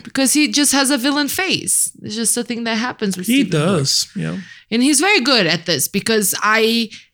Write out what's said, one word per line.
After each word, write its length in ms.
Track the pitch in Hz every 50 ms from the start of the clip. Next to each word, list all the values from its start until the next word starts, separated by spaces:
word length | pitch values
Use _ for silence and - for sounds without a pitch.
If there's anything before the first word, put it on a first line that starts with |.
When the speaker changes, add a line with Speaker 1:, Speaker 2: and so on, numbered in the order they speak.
| -
Speaker 1:
Because 300 | - _ - 269 254 -
he 140 | 294 302 247
just 240 | 208 - 294 -
has 180 | - 277 277 247
a 80 | 285 285
villain 300 | 226 285 277 294 294 269
face. 640 | - - 381 370 277 - - - - - - - - -
It's 140 | - - 208
just 200 | 220 233 220 - 240
a 60 | 233
thing 200 | - 240 226 233
that 120 | 233 226
happens 420 | 220 226 247 - - 226 196 185 185
with 100 | 180 202
Speaker 2:
He 140 | 240 277 269
Speaker 1:
Steven 80 | 180 175 151
Dorff. 160 | 151 175 202 160
Speaker 2:
does, 300 | 139 139 - - - - -
yeah. 220 | 202 160 160 170 190 185 - - - - _
Speaker 1:
And 100 | 208 233
he's 180 | 247 277 311 -
very 220 | 311 392 427 392
good 240 | 240 285 277 233 190
at 220 | 160 165 170 170 -
this 200 | 170 135 - -
because 460 | - 202 196 - 226 214 208 185 - -
I 480 | - 208 214 220 220 226 226 233 233 208 - - - _